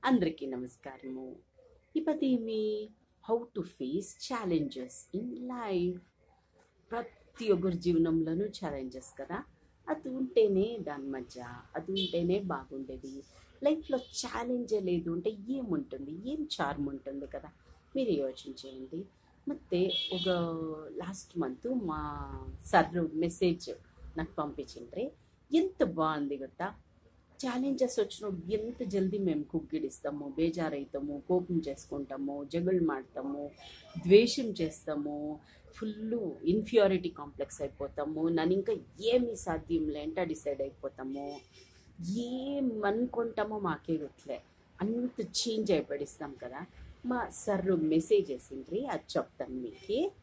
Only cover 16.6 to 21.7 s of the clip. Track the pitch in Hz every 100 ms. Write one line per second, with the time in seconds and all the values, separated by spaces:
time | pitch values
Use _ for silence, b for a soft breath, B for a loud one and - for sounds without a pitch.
16.6 | 147 139 139 139 139 139 139 143 151 -
17.6 | b b _ 269 247 151 135 131 - 131
18.6 | 135 131 131 165 190 b b b - 294
19.6 | - 175 185 - - 185 180 180 170 165
20.6 | 160 156 151 - 175 196 - 175 139 131
21.6 | 233